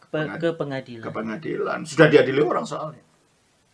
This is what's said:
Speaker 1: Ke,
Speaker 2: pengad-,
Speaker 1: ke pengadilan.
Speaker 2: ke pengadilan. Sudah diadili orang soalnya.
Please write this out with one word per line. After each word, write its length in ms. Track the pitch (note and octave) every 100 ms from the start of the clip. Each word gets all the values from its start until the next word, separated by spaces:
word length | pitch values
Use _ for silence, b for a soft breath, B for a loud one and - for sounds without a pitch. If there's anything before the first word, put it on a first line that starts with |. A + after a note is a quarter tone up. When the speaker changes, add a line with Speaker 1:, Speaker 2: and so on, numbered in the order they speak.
Speaker 1:
Ke, 80 | _
Speaker 2:
pengad-, 320 | D#3 D3+ D3+
Speaker 1:
ke 80 | E3+ E3
pengadilan. 460 | C#3+ C3+ B2+ A#2 A2+
Speaker 2:
ke 40 |
pengadilan. 680 | G#2 A2 G#2+ F#2+ F#2+ - - -
Sudah 240 | - D3+
diadili 320 | D3 B2+ C3+
orang 240 | F4 - A#2
soalnya. 400 | C3+ D#3 - _ _ _ _ _ _ _